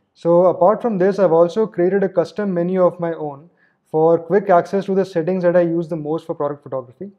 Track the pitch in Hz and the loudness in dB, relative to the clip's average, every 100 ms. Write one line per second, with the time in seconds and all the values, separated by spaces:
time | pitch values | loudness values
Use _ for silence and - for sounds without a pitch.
0 | _ _ 165 175 180 - 180 214 240 196 | _ _ 2 4 4 4 2 2 -2 0
1 | 185 202 180 165 170 220 214 196 175 196 | 0 2 2 4 2 0 -4 0 0 0
2 | 190 180 160 - 208 175 175 185 175 175 | 0 -2 -4 -4 -4 -4 -2 2 0 0
3 | 170 160 151 139 170 _ _ _ _ 156 | -6 -6 -10 -12 -20 _ _ _ _ 0
4 | 160 165 165 196 190 175 170 196 185 190 | 2 2 0 -2 2 2 2 -4 -2 -2
5 | 185 170 160 185 175 175 175 165 160 170 | -2 -4 -4 -2 0 2 2 -2 -4 -8
6 | 147 160 - 165 147 143 131 131 123 - | -6 -6 -6 -6 -6 -8 -10 -12 -12 -16
7 | 196 | -20